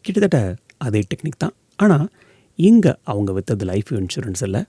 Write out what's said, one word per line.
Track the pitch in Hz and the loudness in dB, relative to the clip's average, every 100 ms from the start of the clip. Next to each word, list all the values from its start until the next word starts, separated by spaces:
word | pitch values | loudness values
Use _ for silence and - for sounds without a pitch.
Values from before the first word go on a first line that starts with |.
கிட்டத்தட்ட | - 196 202 147 98 90 _ _ | -4 -2 2 2 0 -6 _ _
அதே | 127 104 101 | -4 -2 -2
டெக்னிக் | - 156 - | -6 -8 -6
தான். | 160 - _ _ | -6 -8 _ _
ஆனா | 214 156 175 _ _ _ _ _ | 2 4 0 _ _ _ _ _
இங்க | 175 233 185 - | 6 6 4 0
அவங்க | - 101 101 | -6 -4 -2
வித்தது | 95 98 107 | -4 -4 -4
லைஃப் | 98 92 104 | -2 -4 -4
இன்சூரன்ஸ் | 113 92 - 123 92 | -6 -6 -6 -8 -6
இல்ல | 98 98 | -4 -4